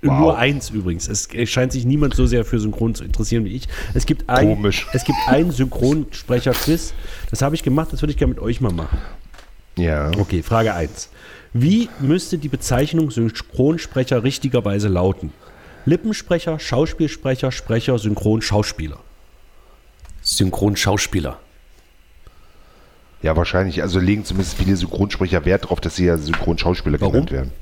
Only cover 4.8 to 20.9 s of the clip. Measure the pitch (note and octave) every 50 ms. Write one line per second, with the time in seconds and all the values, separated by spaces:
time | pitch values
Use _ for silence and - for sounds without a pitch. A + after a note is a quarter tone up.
4.8 | - - - C3 - - - - - - B2+ C#3+ E3 F3+ D3+ A#2+ C3 C3 - -
5.8 | G#2+ B2+ D3 D#3 C#3+ - - - - - A#2+ B2 B2 C3+ B2 - - - D#3 E3
6.8 | - - - - - - - - - - - - C3+ C#3 D3+ E3 - C#3+ B2+ D3
7.8 | D#3+ D#3+ - - D#3+ D#3 F3+ - D3+ C3 B2 - - A2 A#2+ - C3 A2 F2+ E2
8.8 | D#2+ D#2+ - - - - - - - - - - - - - - - - - -
9.8 | F2 E2 D#2 D2 D2 D2 E2+ G2+ G2+ F2+ - F2 D#2+ - A2+ A2+ A2+ A2+ G2 F2
10.8 | E2 - - - - - - - - - - - - - - A#2 A#2+ D3+ G3 A3+
11.8 | A#3+ A3 - - C#3 C3+ D3+ F#3 F3+ - - E3+ C#3+ D3 C3 - - - - A#2+
12.8 | C#3+ D3 - E3 D#3+ D3 B2 - A#2 A2+ - - - - - - B2+ C#3+ D#3+ E3+
13.8 | - - - C3 B2+ - C#3+ B2 A2 C3+ C#3 - - C#3 B2 B2 G2 G2+ G2 G2+
14.8 | G#2 G#2 F#2 F2+ F2+ F#2+ F#2+ - - D2 - - - - - - - - - -
15.8 | - - D#3 F3+ - A3 G#3+ - - - F#3 E3+ - - D#3+ D#3 - - - B2
16.8 | D#3 D#3+ - - D#3+ D3 - - - C#3 C3 B2+ - C3 B2 - - - A#2 A#2
17.8 | - - C3 A#2 G#2 G#2+ G#2 - F2 G#2+ G#2+ A2+ A2 - - G#2 G#2 - - -
18.8 | D#2+ D2+ D2 - - - - - - - - - - - - - - - - -
19.8 | _ - - _ - - - - - - - - G2+ F#2 F2+ - F#2+ G#2 G#2 -
20.8 | - -